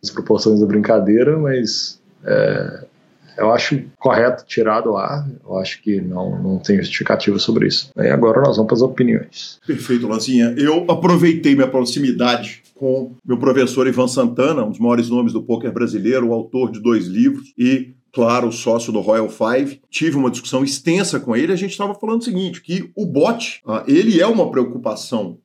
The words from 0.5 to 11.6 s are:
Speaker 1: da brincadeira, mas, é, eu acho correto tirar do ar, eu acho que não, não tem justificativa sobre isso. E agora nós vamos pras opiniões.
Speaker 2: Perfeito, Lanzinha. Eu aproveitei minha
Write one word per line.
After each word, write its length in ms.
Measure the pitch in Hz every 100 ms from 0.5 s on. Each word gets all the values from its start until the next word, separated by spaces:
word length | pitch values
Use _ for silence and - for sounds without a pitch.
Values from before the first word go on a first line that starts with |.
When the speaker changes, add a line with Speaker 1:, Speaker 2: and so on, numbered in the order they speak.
| 107
Speaker 1:
da 60 | 104
brincadeira, 720 | 104 104 113 98 110 131 156
mas, 640 | 143 131 110 - - - _ _
é, 640 | - 50 50 52 50 - - _ _ _ _ -
eu 140 | 107
acho 300 | 120 - 139 - _
correto 480 | 131 113 120 - -
tirar 360 | - 110 110
do 160 | 117 98
ar, 320 | 98 147 143 -
eu 140 | 101 95
acho 240 | 92 -
que 200 | - 98
não, 400 | 90 90 92 92
não 180 | 92 95
tem 180 | - 101
justificativa 600 | 85 - - - - 98
sobre 280 | - 113 -
isso. 240 | - - -
E 120 | -
agora 340 | 139 117 117
nós 160 | 139 110
vamos 100 | 107
pras 140 | 117
opiniões. 800 | 131 131 123 113 - - - - -
Speaker 2:
Perfeito, 420 | 143 - 123 120
Lanzinha. 460 | 110 117 123 117 120
Eu 280 | 143 165 175
aproveitei 680 | 160 180 175 170 165 151
minha 120 | 139